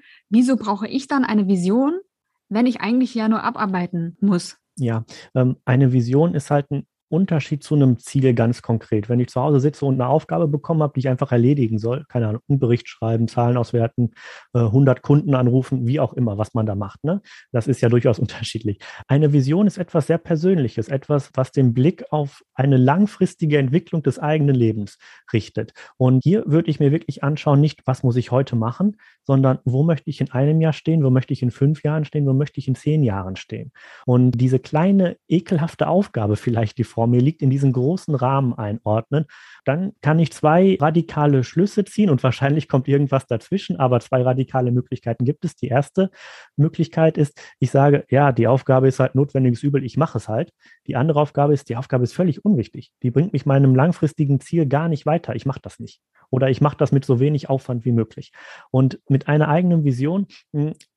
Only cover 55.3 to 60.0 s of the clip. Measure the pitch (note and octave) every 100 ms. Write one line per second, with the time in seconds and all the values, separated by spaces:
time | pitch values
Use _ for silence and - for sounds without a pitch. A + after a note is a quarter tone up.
55.3 | B2 C3 - G2 - A#2 - _ _ _
56.3 | C3 C3+ C3 D3 - C#3+ C#3 - B2 C#3+
57.3 | D3 - C3+ - B2 B2 A#2 A2 - -
58.3 | - - - - C3 C3 - - C3+ -
59.3 | D3+ D3+ D#3 F3+ E3 D3 B2